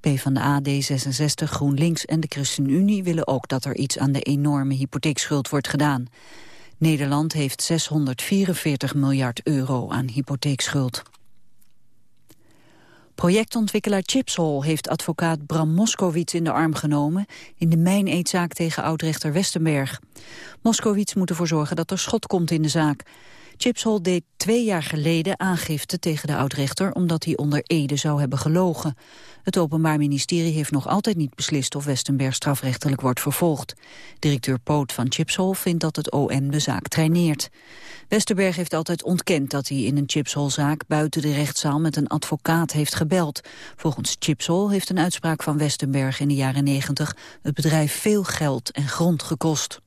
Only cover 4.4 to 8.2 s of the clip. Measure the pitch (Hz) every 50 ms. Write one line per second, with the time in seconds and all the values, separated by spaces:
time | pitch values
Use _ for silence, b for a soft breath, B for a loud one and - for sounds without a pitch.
4.4 | 143 147 147 139 135 135 135 135 139 131 - 139 - 156 139 - - - 151 143
5.4 | 127 - - 143 135 - - 143 151 147 139 127 123 123 B B B B B B
6.4 | B B B B B B B B 160 160 156 139 143 139 143 147 156 165 - 151
7.4 | 143 131 - - - - 170 160 - - 151 156 147 131 127 -